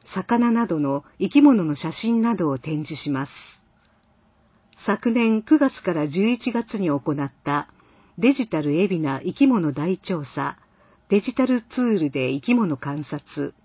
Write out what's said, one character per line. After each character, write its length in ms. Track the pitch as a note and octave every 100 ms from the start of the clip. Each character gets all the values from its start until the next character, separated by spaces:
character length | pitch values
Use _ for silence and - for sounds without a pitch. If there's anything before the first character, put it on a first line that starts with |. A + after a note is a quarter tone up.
| -
魚 380 | - F#3 A#3+ A#3+
な 140 | A#3 A#3
ど 120 | D#3+
の 260 | C#3+ C#3 - -
生 100 | F#3+
き 140 | C#4+
物 220 | C#4+ A#3+
の 100 | D#3+
写 160 | C#3+ D#3+
真 300 | E3 A3 A#3
な 140 | A3+ G#3+
ど 140 | E3
を 80 | C3+
展 260 | - D3+
示 100 | D3+ D3
し 80 | -
ま 160 | C3+ C#3
す。 60 | - - - _ _ _ _ _ _ _ _ _ _ _ _ -
昨 240 | G3+ A#3+
年 320 | A#3 A3+ A3
九 160 | G#3+ D4+
月 240 | C4+ -
か 100 | -
ら 160 | E3 D3+
十 200 | D3+ G#3+
一 240 | A#3+ -
月 260 | A#3 A#3 A3
に 120 | F3+
行 80 | C#3+
っ 340 | - D3 C#3 -
た 260 | - C#3+ - _ _ _ _ -
デ 140 | A3
ジ 140 | C#4 A#3
タ 120 | D#3+
ル 120 | D3
海 140 | D3 G3
老 100 | F3
名 240 | D3+ C3+
生 80 | F3+
き 140 | - C#4
物 260 | A#3+ D#3+
大 260 | C#3 D#3 F#3
調 260 | - F3+
査、 340 | C#3 - C#3+ - _ _ _ _ _
デ 120 | G3+
ジ 140 | A#3
タ 120 | - B3+
ル 160 | B3
ツ 180 | - -
ー 180 | B3 G#3
ル 120 | D3+
で 200 | C3+ B2+
生 160 | C3+ -
き 80 |
物 220 | A#3+ G3+ C#3
観 260 | C#3+ C#3+
察 500 | D3+ D3 - - C#3+ -